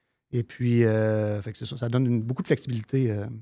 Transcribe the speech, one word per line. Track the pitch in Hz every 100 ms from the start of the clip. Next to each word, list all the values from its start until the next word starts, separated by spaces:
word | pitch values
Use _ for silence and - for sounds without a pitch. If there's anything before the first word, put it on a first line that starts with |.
| _ _ _
Et | 127 113
puis, | - 123 120 113
euh, | 110 110 107 107 104
fait | 101
que | 107
c'est | 110
ça, | 131
ça | 117
donne | 123 131
une, | 120
beaucoup | 113 127
de | 190
flexibilité, | 147 - 117 110 135 127
euh. | 104 104 113